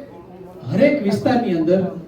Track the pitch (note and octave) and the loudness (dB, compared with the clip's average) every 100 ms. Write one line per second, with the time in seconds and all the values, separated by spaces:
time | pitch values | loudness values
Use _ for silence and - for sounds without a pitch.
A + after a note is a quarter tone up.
0 | - - - - - - - F#3 C#4+ D4 | -10 -18 -20 -20 -20 -16 -6 2 4 4
1 | G3+ G3+ C4 A#3+ A3+ E3 D#3+ F#3+ F#3 - | 0 0 0 0 0 0 2 2 0 -6